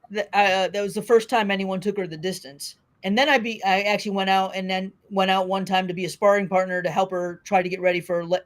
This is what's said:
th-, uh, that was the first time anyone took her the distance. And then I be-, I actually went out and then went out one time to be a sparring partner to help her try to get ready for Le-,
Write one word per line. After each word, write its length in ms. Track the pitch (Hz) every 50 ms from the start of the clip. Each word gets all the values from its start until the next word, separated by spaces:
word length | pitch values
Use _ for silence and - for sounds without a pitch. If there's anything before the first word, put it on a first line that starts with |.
| - - 202
th-, 160 | 214 208 - -
uh, 340 | 202 202 196 185 190 190 175
that 120 | 180 202 202
was 120 | 196 175
the 80 | 214 202
first 260 | - 247 226 220 -
time 200 | 254 220 202 196
anyone 300 | 196 190 196 185 190 185
took 160 | - 208 202
her 100 | 202 185
the 100 | 170 160
distance. 600 | 156 156 190 185 - - 131 139 143 - - - _ _ _ _ _ -
And 140 | 190 202
then 140 | 240 277 302
I 80 | 277 247
be-, 260 | 214 240 220 - 185
I 160 | 196 185 196 202
actually 300 | 208 208 196 - 208 196
went 160 | 196 190 190
out 240 | 190 190 190 190 -
and 140 | 190 190 185
then 220 | 190 190 190 190 - _ _ -
went 200 | 202 190 190 190
out 180 | 190 190 185 185
one 160 | 190 190 185
time 240 | 190 185 185 185 180
to 60 | 175
be 100 | 185 180
a 60 | 160
sparring 360 | - - - 202 202 202 196
partner 360 | 180 190 185 185 185 180 180 175
to 80 | 175
help 200 | 151 190 190 190
her 300 | 190 180 180 175 175 - _
try 180 | - 202 185 180
to 60 | 180
get 100 | 180 180
ready 200 | 180 180 180 175 170
for 220 | - 175 175 170
Le-, 160 | 170 180 185 -